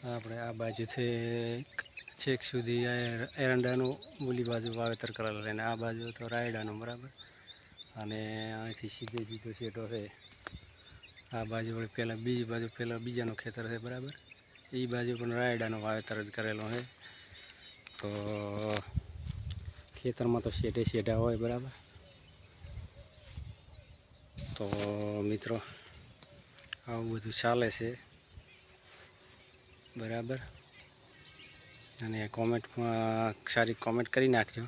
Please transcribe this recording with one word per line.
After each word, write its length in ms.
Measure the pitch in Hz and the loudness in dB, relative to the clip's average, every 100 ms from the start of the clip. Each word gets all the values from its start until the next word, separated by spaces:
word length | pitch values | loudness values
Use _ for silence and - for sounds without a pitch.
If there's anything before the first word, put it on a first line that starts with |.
| 127 | -2
આપણે 320 | 120 113 117 | -4 -4 -4
આ 140 | 117 113 | -4 0
બાજુથી 1040 | 113 110 113 - 120 117 117 117 117 120 139 - - - - - | -2 0 0 2 2 4 2 2 0 -2 -4 -8 -8 -14 -14 -2
છેક 180 | - 127 | 2 2
સુધી 400 | - 123 117 120 120 | 2 0 4 4 4
આ 120 | 123 120 | 4 4
એર-, 260 | 117 117 - | 6 4 6
એરંડાનું 500 | 131 127 123 127 127 143 - - 131 | 8 8 6 6 4 2 2 2 4
ઓલી 220 | 123 120 | 4 4
બાજુ 180 | 117 113 113 | 2 2 2
વાવેતર 320 | 117 113 117 | 2 2 -2
કરેલું 320 | 110 110 107 | 0 0 0
છે, 80 | 107 | 0
અને 100 | 107 | 0
આ 120 | 113 113 | 0 0
બાજુ 360 | 117 113 117 117 | 0 -2 -4 -6
તો 60 | 117 | -2
રાયડાનું, 520 | 120 120 113 107 104 | 0 0 0 -2 -4
બરાબર. 280 | 113 120 143 - - - - - - - - 110 | -4 -6 -8 -10 -12 -12 -12 -10 -12 -10 -8 -4
અને 180 | 104 107 107 110 110 | -2 -2 -2 -2 -2
અહીંથી 400 | 110 113 110 113 - | -2 -4 -4 -6 -6
સીધે 240 | 113 117 107 | -2 -2 -2
સીધો 240 | 110 113 104 | -4 -6 -4
શેઢો 240 | 113 113 107 | -4 -4 -4
છે. 140 | 113 104 - - - - - - - - - - - - | -4 -6 -10 -18 -12 -10 -10 -14 -18 -16 -16 -18 -20 -8
આ 120 | 117 110 | -4 -2
બાજુ 200 | 113 113 113 | -2 -2 -2
વળી 200 | 110 - | -4 -2
પહેલાં 280 | 113 113 120 | -2 0 0
બીજી 240 | 123 113 | 0 0
બાજુ 160 | 117 117 - | -2 -2 -2
પહેલાં 260 | 117 117 117 | -2 -2 -2
બીજાનું 360 | 120 117 107 | 0 0 -2
ખેતર 240 | 117 117 110 | -6 -6 -4
છે, 60 | 117 | -4
બરાબર. 360 | 117 127 135 - - - - - - | -4 -6 -6 -10 -16 -20 -20 -20 -6
એ 60 | 127 127 | -2 0
બાજુ 240 | 120 120 120 | 2 0 0
પણ 140 | 120 120 | 0 2
રાયડાનું 460 | 123 120 110 110 107 | 4 4 2 0 0
વાવેતર 300 | 110 - 107 | 0 0 -4
જ 60 | 104 | -2
કરેલું 400 | 110 110 107 110 | -2 0 0 -2
છે. 80 | 120 127 - - - - - - - - - - - | -2 -4 -12 -14 -14 -14 -14 -14 -12 -16 -16 -14 -6
તો 100 | 104 104 104 104 104 104 107 107 - - - - - - - - - - - - | -4 -2 -2 -2 -2 -2 2 0 0 -4 -4 -10 -8 -6 -6 -6 -8 -12 -16 -2
ખેતરમાં 440 | 127 - 120 120 | -2 2 4 4
તો 80 | 113 | 2
શેઢે 340 | - 117 117 110 | 2 2 4 4
શેઢા 300 | 117 107 110 | 4 4 6
હોય, 140 | 117 113 | 6 4
બરાબર. 340 | 117 123 131 - - - - - - - - - - - - - - - - - - - - - - - - - - - - - | 2 0 -4 -12 -16 -18 -18 -18 -18 -20 -20 -16 -10 -10 -10 -14 -18 -18 -12 -10 -10 -12 -16 -20 -18 -20 -20 -20 -16 -8 -6 -2
તો 80 | 101 101 104 104 104 104 104 | 0 2 2 2 0 2 2
મિત્રો, 280 | 107 - 113 - - - - - - - - - - - - - | 2 0 -2 -2 -12 -14 -16 -16 -18 -18 -18 -14 -14 -10 -10 -4
આવું 200 | 117 113 | -2 -2
બધું 240 | 113 110 101 | -2 2 6
ચાલે 280 | 117 120 113 | 6 6 4
છે, 200 | - 113 123 - - - - - - - - - - - - - - - - - - - 120 | 4 0 -6 -12 -20 -18 -18 -18 -20 -20 -20 -18 -16 -18 -18 -16 -16 -16 -18 -18 -20 -14 -8
બરાબર. 400 | 113 117 117 131 - - - - - - - - - - - - - - - - | -2 -2 -2 -4 -6 -14 -16 -4 -4 -4 -10 -10 -12 -16 -14 -14 -14 -14 -14 -6
અને 160 | 113 110 107 | -4 -2 -2
કોમેન્ટમાં 1080 | 113 113 117 - - 117 113 113 113 113 107 - | 2 2 2 0 0 2 4 4 4 2 0 4
સારી 360 | - 113 113 120 | 6 6 4 2
કોમેન્ટ 240 | 117 120 | 4 4
કરી 240 | 131 131 120 | 6 8 8
નાખજો 280 | 107 - | 6 0